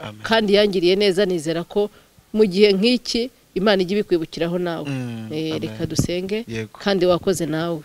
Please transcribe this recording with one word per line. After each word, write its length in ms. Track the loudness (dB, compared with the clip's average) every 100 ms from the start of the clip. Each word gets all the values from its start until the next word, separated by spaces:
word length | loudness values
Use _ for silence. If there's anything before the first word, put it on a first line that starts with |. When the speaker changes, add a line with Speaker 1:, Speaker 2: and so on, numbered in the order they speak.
Speaker 1:
Amen. 220 | -14 -10
Speaker 2:
kandi 300 | 0 2 4 4
yangiriye 400 | 4 2 2 4
neza, 260 | 2 2
nizera 380 | 0 0 -2 -6
ko 280 | -4 -4 -4 -6 _ _ _
mu 80 | 2 2
gihe 260 | 6 4
nk'iki 580 | 6 4 2 0 -4 -4 _ _ -2
Imana 240 | 2 2
ijya 140 | 2 0
ibikwibukiraho 600 | 0 -2 -2 -4 -2 -2
nawe. 260 | -4 -6
Speaker 1:
Mm, 440 | -6 -6 -6 -8 -8
Speaker 2:
Eh, 240 | -6 -4 -4
Speaker 1:
amen. 40 |
Speaker 2:
reka 260 | -6 -6 -6
dusenge, 560 | -6 -6 -6 -6 -8
Speaker 1:
Yego. 320 | -8 -10 -10 -8
Speaker 2:
kandi 280 | -4 0 2
wakoze 360 | 2 0 -2 -2
nawe. 340 | -4 -4 -6